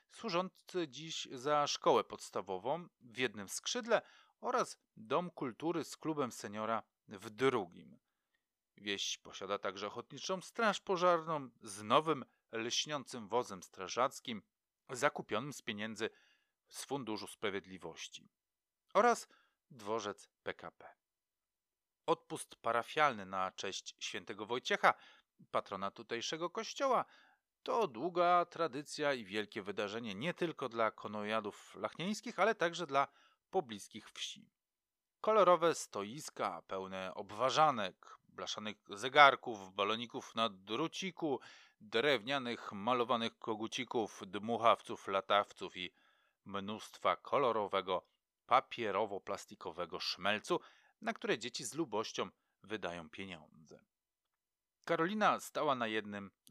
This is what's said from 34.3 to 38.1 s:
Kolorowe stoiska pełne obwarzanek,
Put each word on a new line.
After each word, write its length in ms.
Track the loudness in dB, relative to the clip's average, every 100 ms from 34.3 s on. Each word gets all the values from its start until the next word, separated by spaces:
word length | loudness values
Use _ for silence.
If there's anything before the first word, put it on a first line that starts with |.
| -10 -18 _ _ _ _ _ _ _
Kolorowe 540 | 4 8 8 8 6 2
stoiska 840 | -2 -4 -6 -6 -10 -4 -4 -4
pełne 520 | -6 -6 -6 -6 -6
obwarzanek, 1040 | -8 -10 -2 2 4 4 4 -2 -6 -18